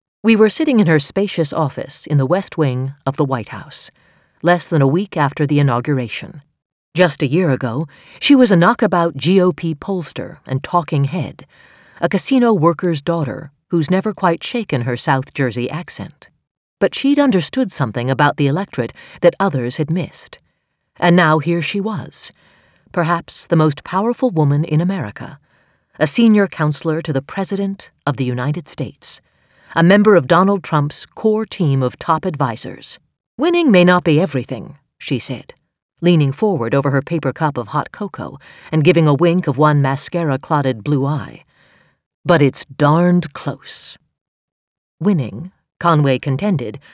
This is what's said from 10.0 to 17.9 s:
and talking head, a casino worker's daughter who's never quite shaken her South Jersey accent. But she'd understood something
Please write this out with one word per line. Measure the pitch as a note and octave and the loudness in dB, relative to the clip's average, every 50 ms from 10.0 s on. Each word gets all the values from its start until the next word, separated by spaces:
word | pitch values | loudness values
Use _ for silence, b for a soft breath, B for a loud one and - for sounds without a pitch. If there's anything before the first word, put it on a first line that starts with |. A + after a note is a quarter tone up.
| D3+ - - - - - - - _ | -6 -8 -10 -10 -12 -12 -14 -16 _
and | - C3 C3+ - | -6 -6 -6 -4
talking | - - F3 D3+ - E3 C#3 C#3 | -2 0 -2 0 0 -2 -2 -2
head, | - F#3 F3+ A#2+ - - - - b b b b b b b b b b b | -2 -2 -6 -6 -8 -10 -14 -20 b b b b b b b b b b b
a | D#3+ F3 | -2 -2
casino | G3+ F#3+ - - C4+ B3+ A#3+ A#3 | 0 -2 0 0 2 2 4 2
worker's | G#3+ D#3+ D3+ E3+ E3 - F#3 F3 E3 C#3+ | 2 4 2 2 2 0 -2 -2 -2 -2
daughter | - E3+ E3 E3+ C#3+ A#2 G#2 - - - _ _ _ _ | -4 -4 -4 -2 -4 -4 -6 -8 -12 -16 _ _ _ _
who's | F3 E3+ D3 - | -2 0 0 0
never | F#3 F#3+ - A3 | 0 0 -2 -4
quite | - - G3 F3 E3+ - - | -4 0 0 0 0 -2 -4
shaken | - - A#3+ G#3 - C#3+ B2 | -6 -6 -6 -4 -4 -4 -4
her | A2+ B2+ A#2+ | -2 -4 -4
South | - - D#3+ C#3 C3+ C3 - - | -2 -2 0 0 0 -2 -4 -4
Jersey | - C3+ A#2+ G#2+ B2 A#2+ - | -4 -4 -2 -2 -4 -6 -6
accent. | - E3+ D#3+ - - - G2 - - _ - - _ _ _ _ _ _ _ _ _ - | -8 -10 -12 -12 -14 -14 -14 -16 -16 _ -20 -20 _ _ _ _ _ _ _ _ _ -2
But | G3 F#3 - | -2 -2 0
she'd | - - C#4 C#4+ C#4+ | 0 0 2 2 2
understood | C#4+ C4 G3 F3+ C#3+ - - C4 B3+ F#3 | 2 2 2 0 0 -2 -2 -2 -2 -2
something | - - C3+ A2 | -2 -4 -4 -4